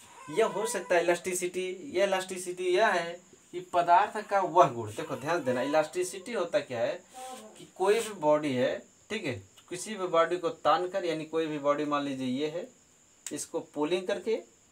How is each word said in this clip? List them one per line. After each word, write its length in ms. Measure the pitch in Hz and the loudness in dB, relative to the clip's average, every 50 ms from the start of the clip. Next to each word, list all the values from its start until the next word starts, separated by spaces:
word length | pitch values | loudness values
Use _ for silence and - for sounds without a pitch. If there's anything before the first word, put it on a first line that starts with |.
| - - - - - - | -20 -20 -20 -20 -16 -4
यह 160 | 151 190 220 | 0 2 2
हो 200 | 202 - 190 214 | 2 2 -2 -2
सकता 280 | 226 - 190 175 - 185 | -2 -4 -4 0 2 2
है 80 | 170 170 | 4 4
इलास्टिसिटी, 640 | 175 175 175 - 185 180 180 180 180 - 185 185 185 185 190 160 139 156 | 4 2 2 0 -2 -2 -2 -2 -2 -4 -4 -4 -4 -6 -8 -10 -4 0
यह 100 | 180 202 | 2 2
इलास्टिसिटी 640 | 190 190 185 180 - 190 180 - 180 180 180 185 180 | 2 2 0 -2 -4 -8 -8 -8 -8 -6 -2 0 2
यह 180 | 180 196 226 | 4 4 4
है 240 | 214 185 175 170 170 175 - - _ - _ _ _ - | 4 2 0 -2 -4 -8 -12 -16 _ -20 _ _ _ -12
कि 60 | 180 180 - - | -12 -10 -2 0
पदार्थ 440 | 175 175 175 175 180 208 202 - 214 208 | 2 4 6 6 6 6 4 0 -6 -4
का 120 | - 202 196 | 0 0 0
वह 300 | 185 165 156 180 175 147 | 0 6 6 8 8 8
गुण, 200 | 120 117 110 107 | 4 -2 -6 -8
देखो 260 | - - 156 - 139 | -8 -8 -8 -6 -8
ध्यान 280 | 120 139 151 175 165 135 | -6 -2 -2 -2 0 0
देना, 180 | 127 120 123 | 0 0 0
इलास्टिसिटी 720 | 127 143 151 156 156 - - 180 180 180 - 196 - 247 233 | 0 2 2 2 2 2 -2 -4 -4 -4 -6 -10 -10 -6 -4
होता 260 | 196 175 170 - 196 | -4 -2 -2 -2 -2
क्या 180 | 180 - 127 113 | -2 -2 -4 -2
है 200 | 120 139 175 - - _ - - 262 262 254 220 214 214 - | -2 -2 -4 -6 -12 _ -16 -16 -14 -14 -14 -16 -16 -18 -20
कि 100 | - 160 - _ | -20 -20 -18 _
कोई 240 | - 185 196 214 233 | 0 2 2 2 2
भी 140 | 214 214 202 - | 0 -4 -6 0
body 320 | - - - 151 151 147 127 | 4 4 4 4 2 0 0
है, 240 | 123 131 - - - - - _ _ _ - | 2 2 0 0 -4 -8 -14 _ _ _ -8
ठीक 160 | 208 220 180 | -8 -6 -4
है, 80 | 147 110 101 - - _ - _ - | -6 -6 -8 -10 -16 _ -20 _ -12
किसी 260 | 175 180 - 208 214 | -10 -10 -8 -8 -6
भी 120 | 190 185 | -6 -4
body 300 | 170 160 165 165 165 175 | 0 2 2 2 2 0
को 120 | 175 165 165 | -2 -2 -4
तान 380 | - - - 147 147 170 180 | -4 0 2 2 4 4 2
कर, 180 | 180 196 196 180 | -2 -4 -2 -2
यानी 200 | 170 156 156 156 | -2 -2 -4 -6
कोई 200 | 156 160 160 165 | -4 -4 -2 -2
भी 100 | 156 151 147 | -2 -4 0
body 260 | 139 147 143 156 151 | 0 0 2 2 0
मान 180 | 147 147 143 143 | 0 -2 -2 -2
लीजिए 240 | 139 135 131 131 127 | -4 -4 -4 -4 -4
ये 180 | 127 139 151 | -2 -2 -2
है, 200 | 151 - - - - - _ _ _ _ _ _ _ _ _ _ | -4 -4 -6 -10 -10 -16 _ _ _ _ _ _ _ _ _ _
इसको 340 | - 151 147 - - - 160 - - - | -10 -10 -10 -8 -8 -8 -8 -8 -8 -4
pulling 320 | 147 151 156 180 185 185 | -2 0 0 0 0 0
करके 300 | - 202 185 - 220 220 - - - _ _ _ _ | -2 -4 -2 -2 -2 -2 -2 -4 -10 _ _ _ _